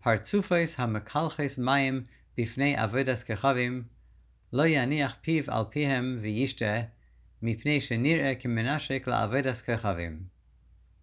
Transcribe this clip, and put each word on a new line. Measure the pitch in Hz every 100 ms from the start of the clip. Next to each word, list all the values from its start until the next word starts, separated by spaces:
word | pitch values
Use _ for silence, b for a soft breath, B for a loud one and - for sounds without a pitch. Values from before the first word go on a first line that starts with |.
פרצופוס | 120 110 - 202 185 175 170 -
המקלחס | 120 107 107 147 160 - 143 127
מים | 123 139 135 131 117 b b -
בפני | 113 - 143 135
עבודת | 107 123 131 120 -
כוכבים, | 104 135 127 123 127 117 - - - _ _ _
לא | 123 160
יניח | 151 123 151 135 -
פיו | - 160 -
על | 113 110
פיהם | 147 143 127 127 123
וישתה, | 107 107 135 - 110 107 117 b b b b _
מפני | 113 113 147 147
שנראה | - 117 139 165 139
כמנשק | 127 123 113 117 147 - 135 127
לעבודת | 113 107 131 131 117 -
כוכבים. | 110 104 85 85 78 92 - _ _ _ - _ _